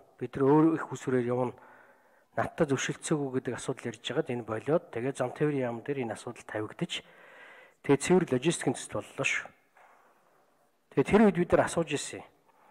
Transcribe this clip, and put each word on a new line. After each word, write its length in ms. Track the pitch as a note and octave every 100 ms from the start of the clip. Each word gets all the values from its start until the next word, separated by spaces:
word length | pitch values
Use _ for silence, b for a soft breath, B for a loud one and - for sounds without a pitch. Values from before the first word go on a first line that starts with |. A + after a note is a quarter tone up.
| - _
Бид 160 | B2
нар 80 | -
өөр 220 | C3+ D3+ D#3+
их 160 | D#3 -
усрээр 320 | C3+ - B2+
явна. 320 | A#2+ B2 B2 - b b b b b b b
Надтай 320 | - A#2 - D#3+
зөвшөлдсөөгүй 640 | C3+ - C#3+ - D#3 C#3 B2+ B2+
гэдэг 80 |
асуудал 400 | A2+ - C3+ A#2+
ярьж 80 | G#2+
байгаад 300 | - B2+ D#3
энэ 80 | B2
болиод 480 | A2 A2 - E3 -
тэгээ 240 | A#2 B2+
зам 160 | C3+ B2+
тээврийн 400 | - D3+ C#3+ B2
яам 160 | A#2 A2
дээр 160 | C#3
энэ 160 | A#2 G2+
асуудал 240 | - A#2
тавигдаж 640 | - G#2+ G#2+ - F3 - - B B B B B B B -
тэгээ 160 | C#3
цэвэр 240 | - F3+ E3+
логистикийн 480 | B2+ D3 E3 -
төсөл 240 | B2 - G#2+
боллоо 240 | - -
шүү. 240 | C#3 - - - _ _ b b b b b b b b b _ _ -
Тэгээ 80 | C3+
тэр 160 | G3 A3
үед 80 | E3+
бид 120 | F3
нар 160 | D#3+ -
асууж 240 | - E3
ирсэн 320 | D3 - G2+ -
юм. 80 | _ _ b b